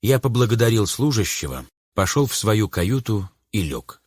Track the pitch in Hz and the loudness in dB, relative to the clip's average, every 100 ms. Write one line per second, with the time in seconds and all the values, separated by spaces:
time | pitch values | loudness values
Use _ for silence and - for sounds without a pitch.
0 | 104 131 135 117 120 117 117 113 101 - | 2 2 2 2 2 4 4 4 0 0
1 | 143 120 92 - 73 65 64 _ _ - | 0 0 -2 -4 -6 -8 -12 _ _ -2
2 | 95 - 139 - 107 107 101 - 90 131 | 0 2 0 0 0 2 0 -2 0 -2
3 | 117 107 95 _ _ 107 82 65 - - | -2 -4 -4 _ _ -4 -2 -6 -12 -20